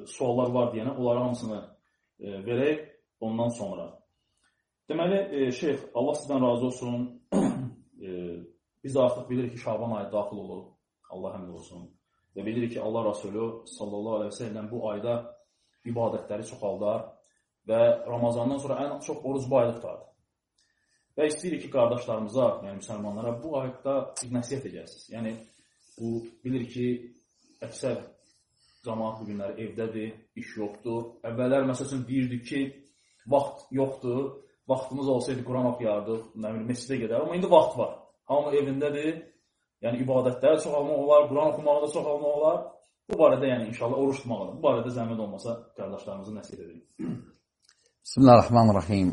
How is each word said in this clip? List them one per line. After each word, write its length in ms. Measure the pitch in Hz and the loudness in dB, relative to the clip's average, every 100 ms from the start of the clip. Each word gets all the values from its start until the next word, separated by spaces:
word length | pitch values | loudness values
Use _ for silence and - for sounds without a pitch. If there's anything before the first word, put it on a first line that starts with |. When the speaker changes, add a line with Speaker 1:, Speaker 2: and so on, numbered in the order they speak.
| - | -14
Speaker 1:
suallar 460 | - 127 120 123 | -2 0 2 2
var 200 | 123 117 | 2 2
deyənə 220 | 110 120 127 | 0 -4 -2
onların 260 | 123 120 | 0 2
hamısını, 380 | 123 120 110 104 - _ _ _ _ - | 0 -2 -6 -8 -10 _ _ _ _ -14
e, 80 | 98 98 101 | -12 -8 -2
verək 400 | 120 143 151 - - _ - | 0 2 0 -6 -20 _ -8
ondan 280 | 110 113 - | -6 -2 -2
sonra. 380 | - 98 90 98 - _ _ _ _ _ _ _ _ - | -2 -8 -8 -12 -14 _ _ _ _ _ _ _ _ -6
Deməli, 300 | 160 175 196 - 143 | 0 2 2 0 0
e, 140 | 131 | 0
şeyx, 320 | 123 160 135 - | 0 0 -2 -2
Allah 200 | 120 139 156 | 0 0 0
sizdən 260 | - 135 127 | 0 2 4
razı 180 | 120 127 | 4 0
olsun. 340 | - 123 120 123 - - | -2 -4 -4 -4 -8 -2
<clears throat> 380 | 202 - 123 127 - _ - | 2 2 0 -6 -10 _ -16
E, 80 | 95 90 87 87 87 _ _ _ | -10 -8 -8 -10 -14 _ _ _
biz 120 | 135 131 | -2 4
artıq 340 | 123 - - | 4 4 -4
bilirik 220 | 123 120 | -4 -4
ki, 60 | - | -6
Şaban 320 | - 110 117 | -6 -4 -4
ayı 220 | 107 98 | -4 -4
daxil 240 | 104 98 107 | -4 -4 -8
olub. 320 | 95 92 - _ _ _ - | -12 -12 -16 _ _ _ -18
Allah 240 | 92 95 | -10 -10
həmd 160 | 95 90 | -10 -12
olsun. 300 | 87 - 87 87 _ _ _ _ 98 | -14 -16 -18 -20 _ _ _ _ -10
Və 100 | 101 | -4
bilirik 260 | 120 117 | -2 -4
ki, 80 | 117 | -4
Allah 240 | 107 113 | -4 -2
Rasulü 600 | 107 101 98 104 113 113 - | -2 -2 -6 -4 -4 -6 -14
sallallahu 480 | - 104 104 110 | -10 -8 -6 -4
aleyhi 180 | 107 107 | -2 -4
ve 40 | - | -6
sellem 340 | 113 107 107 | -8 -8 -8
bu 80 | 117 107 | -6 -4
ayda 240 | 104 120 117 - - _ _ _ _ | -4 -2 -4 -4 -18 _ _ _ _
ibadətləri 600 | 120 117 113 107 - 104 113 | -6 -2 0 -2 -6 -8 -8
çoxaldar 540 | - 101 95 104 110 - - _ _ _ _ - | -6 -6 -2 -2 -2 -6 -18 _ _ _ _ 0
və 120 | 113 117 117 - | 6 6 4 0
Ramazandan 500 | 120 120 120 123 139 | 0 2 2 0 -2
sonra 200 | 135 127 | -2 -2
ən 120 | 143 - | -2 -6
çox 160 | - 147 | -8 -6
oruc 300 | 131 139 123 | -4 -4 2
bu 80 | 131 | 4
ayda 160 | 120 - | 4 0
tutardı. 340 | - - - _ _ _ _ _ _ _ _ _ _ - | -8 -12 -16 _ _ _ _ _ _ _ _ _ _ 0
Və 80 | 151 | 0
istəyirik 380 | - 180 147 - | 0 -4 -6 -2
ki, 40 | |
qardaşlarımıza, 720 | 139 117 123 - 110 104 123 117 - | 2 4 2 -4 -4 -2 2 2 0
yəni 160 | 98 98 | -8 -12
müsəlmanlara 540 | - 104 104 101 117 117 | -10 -8 -8 -6 -6 -6
bu 140 | 160 143 | -4 -4
ayda 360 | 131 - 139 139 - - | -6 -6 -2 -2 -2 -8
bir 180 | 120 123 | -4 -4
nəsihət 320 | 117 135 98 | -4 -6 -8
edəsiniz. 380 | 87 82 - - | -12 -16 -20 -14
Yəni, 220 | 110 113 113 - _ _ _ _ - | -8 -8 -8 -14 _ _ _ _ -10
bu, 220 | 113 117 - - | -6 -6 -8 -12
bilir 220 | 127 127 117 | -6 -4 -4
ki, 160 | 127 123 120 - - _ _ _ - - | -4 -2 -2 -8 -20 _ _ _ -16 -14
əksər 320 | - 131 - - _ _ _ _ _ _ _ | -6 -4 -4 -8 _ _ _ _ _ _ _
cəmaat 340 | 117 113 110 110 | -8 -6 -6 -6
bu 60 | 104 | -8
günləri 380 | 104 98 - 110 | -6 -6 -8 -8
evdədir, 460 | 98 110 110 110 - _ - | -6 -6 -6 -8 -10 _ -16
iş 140 | 117 110 | -12 -8
yoxdur. 460 | 104 - 120 117 117 - 113 | -8 -8 -6 -6 -8 -10 -8
Əvvəllər, 400 | 117 127 135 131 | -2 2 2 2
məsəl 220 | 127 139 | -2 -4
üçün, 140 | 135 123 | -6 -2
deyirdik 380 | 135 123 123 - | -2 0 -4 -4
ki, 120 | 143 135 - _ _ _ _ 110 | -4 -4 -8 _ _ _ _ 0
vaxt 400 | 143 143 - - 131 | 2 0 -8 -6 -2
yoxdur, 460 | 135 - 123 127 139 - - _ - | -2 -2 -4 -2 -4 -8 -20 _ -2
vaxtımız 380 | 131 - 135 135 | -2 -2 -4 0
olsaydı 360 | 127 143 123 | 0 0 -4
Quran 280 | 120 127 123 | -2 0 0
oxuyardıq, 580 | - 110 104 104 113 - 110 | 0 0 0 -2 -6 -6 -8
nə 140 | 107 | -6
bilim, 140 | 113 113 | -6 -4
məscidə 300 | 123 - 127 | -6 -4 -4
gedər. 220 | 110 143 | 0 0
Amma 120 | 156 180 | 0 0
indi 140 | 180 | 8
vaxt 260 | 170 - 123 | 8 8 2
var. 200 | 107 - - _ - | -4 -4 -18 _ 0
Hamı 240 | 143 147 143 | 0 2 2
evindədir, 640 | 135 135 147 143 156 165 - _ _ _ _ - | 2 0 0 0 -2 -4 -10 _ _ _ _ -6
yəni 220 | 117 120 | -4 -2
ibadətlərə 580 | 127 127 123 - 135 156 | 2 4 2 4 6 6
çoxalmaq 400 | 165 147 143 147 | 2 -2 0 2
olar, 220 | 143 147 147 | 8 8 8
Quran 240 | 139 156 | 4 2
oxumağa 300 | 151 147 147 | 2 4 4
da 80 | 151 | 2
çoxalmaq 480 | 170 147 147 147 147 | -2 -2 0 0 4
olar. 240 | 156 175 - - _ _ - | 4 2 -4 -16 _ _ -4
Bu 80 | - | 6
barədə, 300 | 147 127 135 | 6 6 2
yəni 180 | 123 110 | 0 -2
inşallah 260 | 113 120 131 | -4 -2 0
oruç 240 | 139 - | 0 -2
tutmağa 220 | 120 107 98 | -4 -6 -6
da, 60 | |
bu 80 | - | 0
barədə 280 | 143 120 123 | 2 2 0
zəhmət 260 | 120 113 113 | -4 -4 -4
olmasa 320 | 101 98 120 117 - - | -6 -8 -8 -8 -10 -12
qardaşlarımızı 580 | 98 95 - 98 107 104 | -10 -8 -10 -10 -10 -12
nəsihət 240 | - - | -14 -16
edin. 520 | 85 85 - - - - - _ _ _ _ _ _ _ - | -16 -18 -20 -10 -8 -8 -12 _ _ _ _ _ _ _ -4
Speaker 2:
Bismillahirrahmanirrahim. 1040 | - 135 120 - 120 113 98 87 101 92 | 8 12 12 10 8 8 6 2 2 2